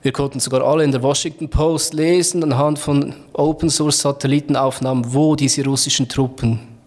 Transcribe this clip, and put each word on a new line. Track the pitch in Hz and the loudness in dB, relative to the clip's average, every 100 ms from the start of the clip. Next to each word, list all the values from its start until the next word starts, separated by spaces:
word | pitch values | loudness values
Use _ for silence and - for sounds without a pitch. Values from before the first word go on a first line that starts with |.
Wir | 139 | -4
konnten | 127 139 135 | -2 -4 -4
sogar | 120 127 | -2 0
alle | 127 151 | 2 2
in | 151 | 2
der | 131 | 2
Washington | 131 139 175 147 156 | 0 0 -2 -8 -4
Post | - 156 160 - | 0 0 0 -2
lesen, | 156 160 180 170 175 | -2 2 2 2 0
anhand | 156 131 147 147 | 0 2 0 0
von | - 143 143 - - | 0 0 0 -8 -12
Open-Source-Satellitenaufnahmen, | - 151 156 165 - 151 143 143 139 139 143 143 139 135 127 131 131 117 | 0 0 2 -2 0 0 0 -2 -2 0 0 0 0 0 -2 -2 -2 0
wo | 131 156 | 2 2
diese | 151 139 - | 2 0 0
russischen | 135 135 - - 131 | 0 0 0 -2 -2
Truppen | - 131 127 117 113 - - | -2 -2 0 -2 -2 -6 -20